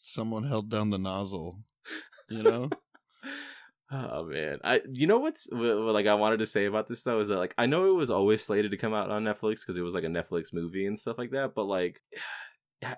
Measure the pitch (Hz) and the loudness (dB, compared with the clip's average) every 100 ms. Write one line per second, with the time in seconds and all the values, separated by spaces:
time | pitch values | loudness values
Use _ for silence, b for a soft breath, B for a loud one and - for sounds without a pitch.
0 | - - 113 110 135 113 107 107 107 98 | -10 -6 -4 -4 -2 -2 0 0 0 0
1 | 95 95 98 95 82 98 - _ - B | -2 -4 -4 -6 -8 -12 -18 _ -14 B
2 | B B B 110 440 117 143 - _ _ | B B B 2 2 2 -2 -6 _ _
3 | _ B 269 285 285 B B _ - 135 | _ B -14 -14 -14 B B _ -10 -8
4 | 120 71 82 73 76 71 95 127 - 127 | -6 -6 -6 -4 -4 -2 2 2 0 0
5 | 156 233 311 302 - 120 117 107 113 104 | 4 4 2 -6 -6 0 2 2 4 4
6 | 104 104 107 110 110 104 101 107 - 120 | 6 6 4 2 2 0 2 0 -4 -6
7 | 127 113 104 98 92 - 120 160 190 185 | -2 0 2 0 0 2 2 4 4 4
8 | 131 98 101 107 - 104 104 98 113 107 | 4 4 6 4 2 2 2 0 -2 -2
9 | 98 104 110 104 110 110 - 87 87 90 | -2 -2 -2 0 -2 -2 -4 -4 -2 -2
10 | 80 85 82 87 78 87 85 92 98 107 | -2 -2 -2 -4 -4 -6 -4 -2 -4 -4
11 | - 113 120 135 131 117 101 95 90 - | -6 -6 -4 -4 -4 -2 -2 0 0 -4
12 | _ - - - - _ _ - 123 | _ -14 -12 -12 -14 _ _ -14 -12